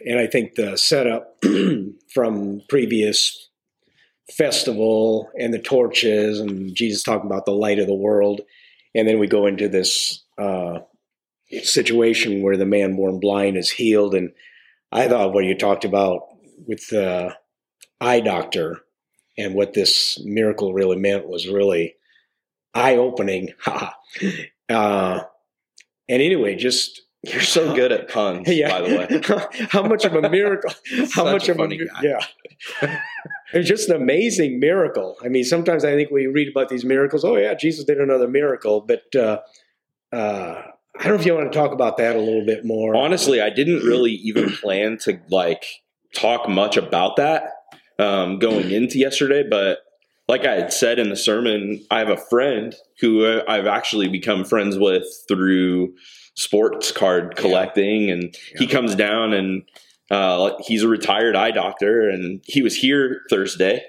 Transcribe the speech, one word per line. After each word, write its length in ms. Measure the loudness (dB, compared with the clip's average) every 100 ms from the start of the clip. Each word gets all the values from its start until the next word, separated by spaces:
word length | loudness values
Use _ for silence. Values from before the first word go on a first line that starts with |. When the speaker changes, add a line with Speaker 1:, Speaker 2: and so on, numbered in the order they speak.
Speaker 1:
and 140 | -4 -2
I 80 | 0
think 300 | 0 -2 -4
the 200 | -4 -2
setup 680 | 0 2 0 -2 -8 _ 0 2 0
<clears throat> 380 | 0 -4 -12 _
from 500 | -2 -2 -2 -6 -8 -2
previous 840 | 0 2 2 2 0 -2 -4 -14 _ _ _ _ _ _ _ -8
festival 1000 | -2 0 -2 -2 -2 0 2 2 0 -4 -6
and 160 | -4
the 60 | -4
torches 800 | 0 2 2 0 2 2 0 -2
and 340 | -4 -6 -8
Jesus 300 | -4 -4 -2
talking 220 | -2 -4 -4
about 140 | -4
the 80 | -2
light 260 | 0 0 0
of 80 | 0
the 80 |
world, 460 | 0 0 2 2 0 -8 _ -20 _ _ 0
and 100 | 2
then 140 | 2
we 80 | 2
go 180 | 2 2
into 220 | 0 0
this, 560 | 0 0 -2 -4 -8 _ -8
uh, 420 | -4 -4 -6 -8 -14 _ _ _ _ _ _ -8
situation 800 | -2 0 2 2 2 2 0 0
where 160 | 0 0
the 80 |
man 320 | 2 0 0 0
born 240 | -2 0
blind 380 | 0 0 0 0
is 100 | -4
healed, 440 | -2 2 2 2
and 180 | 0 -2 -10 -20 -20 _ _ _
I 160 | -2 2
thought 280 | 2 2
what 100 | 2
you 100 | 2
talked 300 | 0 0 0
about 380 | 0 2 2 0 -6 _ _ -16 -10
with 220 | -10 -4
the 480 | -2 0 -2 -4 -10 _ _ _ _ -20 -6
eye 200 | 0 2
doctor 600 | 2 -2 -4 -4 -6 -8 _ _ _ _ _ -10
and 180 | -4
what 200 | -2 0
this 440 | 0 2 2 -2 -6
miracle 480 | -4 0 0 0 -2
really 240 | 2 2 2
meant 320 | 0 0 -4
was 180 | -8 -2
really 480 | 2 2 2 -2 -6 _ _ _ _ _ _ _
eye-opening. 760 | 0 4 4 2 -2 -4 -4 -6 -8 -6
<laughs> 240 | -6 -8 -12 _ -8 -6 -6 -12 _ -4
Uh, 520 | 0 0 0 0 -4 -8 _ _ _ _ _ _ _ -2
and 140 | 0
anyway, 320 | 2 2 0
just 480 | -2 -2 -2 -4 -10 _ _
Speaker 2:
You're 180 | -8 -2
so 320 | 0 2 2
good 180 | 2 2
at 160 | 0 -2
puns, 400 | -2 -2 -2 0
Speaker 1:
<laughs> 40 |
Yeah. 280 | 0 0 0
Speaker 2:
by 80 | 0
the 80 | -2
way. 720 | 0 -2 0 -2 -2 -8 -2
Speaker 1:
<laughs> 40 |
How 120 | 0
much 220 | 2 0
of 100 | 2
a 140 | 2 2
miracle, 400 | 2 2 -2 -4 -10
Speaker 2:
<laughs> 100 | -6
Speaker 1:
how 160 | -4 -2
Speaker 2:
Such 180 | 0 2
Speaker 1:
much 160 | 2 0
Speaker 2:
a 40 |
Speaker 1:
of 60 | 0
Speaker 2:
funny 180 | -2 -4
Speaker 1:
a 20 |
mi-, 60 | -8
Speaker 2:
guy. 120 | -2 -2 -2 -6 -12 -20 _ -16 -6
Speaker 1:
yeah. 160 | -4 -4
<laughs> 500 | -10 -12 -14 -16 -4
It 40 | 0
was 100 | 2
just 220 | 0 0
an 60 | 0
amazing 640 | 2 2 2 0 0 2
miracle. 560 | 2 2 0 -2 -6 -8
I 60 | -2
mean, 160 | 0
sometimes 400 | 0 0 0 0
I 100 | 2
think 160 | 0 0
we 160 | 0 0
read 220 | 0 0
about 220 | -2 -2
these 160 | -2 0
miracles, 360 | 2 2 0
"Oh, 140 | 0 2
yeah, 160 | 0
Jesus 320 | 0 -2 -2
did 140 | 0 0
another 280 | 2 2 2
miracle," 540 | 0 0 -2 0 0
but, 340 | 0 -2 0
uh, 260 | 0 0 -2 -8 _ _ _ _ _ _
uh, 520 | -4 -4 -4 -8 -12 -16 -20 _ -6
I 40 |
don't 100 | -2 0
know 40 |
if 60 | 2
you 80 |
wanna 160 | 0 0
talk 220 | 0 0
about 260 | 2 0 2
that 180 | 0 0
a 20 |
little 280 | 0 0 0
bit 180 | -2
more. 300 | -2 -2 0 2
Speaker 2:
Honestly, 460 | 2 2 2 2
I 80 | 2
didn't 320 | 2 2 2
really 280 | 2 2 2
even 380 | 0 -2 -2 -2
<clears throat> 120 | -2
plan 340 | -2 0 0 -2
to, 180 | -4 -4 0
like, 380 | 0 2 -2 -8 -18 _ _ _
talk 340 | -2 0 0 0
much 300 | 0 2 0
about 380 | 0 0 0 2
that, 360 | 2 0 -4 -12 -18 -20 _ -2
um, 400 | 0 0 -2 0
going 320 | 0 0 0
<clears throat> 80 | 0
into 200 | 0 0
yesterday, 460 | 0 2 2 2 2
but 320 | 0 0 -2 -8 _ _ _ -2
like 180 | 0 2
I 80 |
had 180 | 0 -2
said 260 | 0 2 2
in 120 | 0
the 60 | 0
sermon, 680 | 0 0 0 0 -2 -8 -2
I 80 | 0
have 100 | 0
a 80 | -2
friend 580 | 0 2 2 0 -4 -12 _ -2
who, 240 | 2 4 4
uh, 160 | 2 0
I've 180 | 0 0
actually 420 | 0 0 -2 0
become 360 | -2 -2 -2 0
friends 320 | 0 0 2
with 260 | 2 2 -2 -8 -4
through 640 | 0 2 2 2 0 -2 -6 -20 -20 -18 -10
sports 540 | 0 2 2 0 -6
card 440 | 0 2 2 -2 -2
Speaker 1:
Yeah. 60 |
Speaker 2:
collecting, 680 | 2 2 2 0 2 2 0
and 240 | -2 -6 -10 -12 -4
he 80 |
Speaker 1:
Yeah. 60 | 0
Speaker 2:
comes 240 | 2 2
down 400 | 0 0 0 0
and, 300 | 0 -2 -4 -8 -20 _ _ -4
uh, 420 | 0 2 2 0 -2
he's 220 | -2 0
a 60 | 2
retired 460 | 2 0 0 2
eye 160 | 2 2
doctor, 580 | 0 -4 -2 0 2 2
and 340 | 0 -6 -8 -2
he 140 | 0
was 140 | 0 2
here 460 | 2 2 0 -4 -2
Thursday. 520 | -2 0 0 0 0